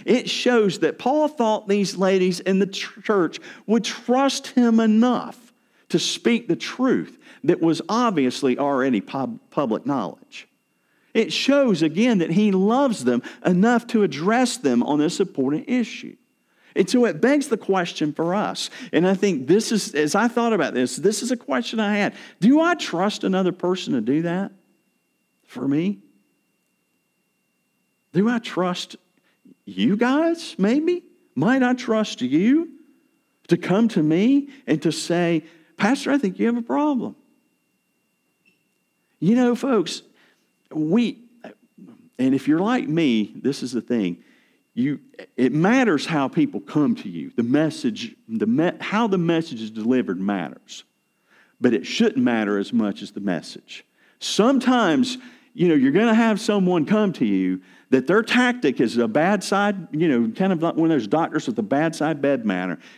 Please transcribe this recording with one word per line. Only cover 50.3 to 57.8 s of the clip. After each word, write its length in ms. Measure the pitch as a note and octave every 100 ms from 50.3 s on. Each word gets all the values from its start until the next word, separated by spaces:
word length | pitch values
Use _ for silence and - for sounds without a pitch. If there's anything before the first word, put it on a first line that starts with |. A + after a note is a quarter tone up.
| G2 D2 B1+ - - - _ _ _ _ _ _ _
But 140 | B2
it 100 | A2+
shouldn't 400 | - - A#3 C3+
matter 320 | B2 A2+ G#2 G2+
as 160 | G2+
much 300 | A#2+ G#2 -
as 80 | G2
the 100 | G#2
message. 640 | G2 D#2+ - - - - - _ _ _
Sometimes, 1000 | - - A3+ C4+ A#3+ B3 F#3+ C#3+ B2 - - - _
you 160 | - F3
know, 60 |
you're 180 | D3+ C3+
gonna 220 | E3 A#3
have 260 | A3 A3+ G3+
someone 460 | - G#3 F3+ F3+ C#3
come 260 | G#3+ G3+
to 140 | - A2+
you 340 | F#2+ F#2 F#2 - -